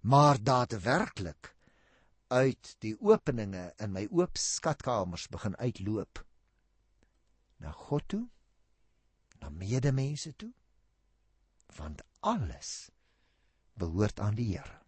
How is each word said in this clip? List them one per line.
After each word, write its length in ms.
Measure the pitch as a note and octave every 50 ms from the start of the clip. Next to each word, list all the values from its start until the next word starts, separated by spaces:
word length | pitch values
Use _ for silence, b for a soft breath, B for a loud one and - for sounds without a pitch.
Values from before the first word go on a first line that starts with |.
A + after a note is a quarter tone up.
| -
maar 340 | G#2+ C#3 C#3+ D3 D3 C#3+ A2+
daadwerklik 1160 | G#2+ C#3 C3 B2+ B2 - A#2+ G#2 F2 A2 C3+ F3 A#3+ - - - F#2+ E2 - _ - - _ b b b b b b b b b b b b b _ _
uit 440 | B2+ B2+ C3+ C3 A#2+ _ - - - _ -
die 100 | A2 A2 -
openinge 720 | - G3+ A3 G#3+ _ D3+ C3 A#2 G#2 G2 F#2+ F2+ F2+ F2+ - -
in 140 | A2 G#2 F#2+
my 100 | F#2 G#2+ G2+
oop 240 | - E3+ F3+ F3 - -
skatkamers 880 | - - - - - E3 D3 - - C3 A#2+ G#2+ F#2 F2+ E2+ - - -
begin 240 | - F2 - G#2+ F2+
uitloop 640 | - A#2+ B2 A2 - G2 G#2 G#2+ G#2 F#2 _ _ - - _ _ _ _ _ _ _ _ _ _ _ _ _ _ _ _ _ _ _ _ _ _ _ _ _ _ _
na 140 | D2+ D2+
God 320 | D#2 - - - C#3+ D3+ - -
toe, 100 | - G#3 A#3+ B3 _ _ _ _ _ _ _ _ _ _ _ _ _ _ _ _ _ _ _ _ _ -
na 100 | - C#2+
medemense 840 | C#2+ E2 F#2+ G2+ A#2+ C3 A#2+ A2 B2 C3+ C3+ C#3 D3+ C#3+ - D#3+ C#3
toe, 160 | _ G#3+ A3+ - _ _ _ _ _ _ _ _ _ _ _ _ _ _ _ _ _ _ _ _ _ _ - - -
want 260 | D2+ D#2 D2+ - - _ _ _
alles 680 | - G3+ A#3+ G3+ A2+ D#2 - - - - - - - - _ _ _ _ _ _ _ _ _ _ _ _ _ _ _ _ _ -
behoort 420 | F2+ E2 D#2+ F#2+ G#2 G#2 - -
aan 160 | G2 G#2 G#2 G#2+
die 140 | A#2+ G#2+
Here. 260 | F2+ - - - - - _